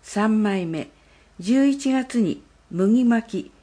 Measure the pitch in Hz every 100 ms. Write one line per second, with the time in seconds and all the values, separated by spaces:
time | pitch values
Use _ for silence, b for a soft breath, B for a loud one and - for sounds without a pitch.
0 | - 202 214 214 208 196 175 160 - b
1 | b b b - 180 262 277 277 269 262
2 | 254 240 190 - - _ _ 170 196 233
3 | 247 233 226 185 - _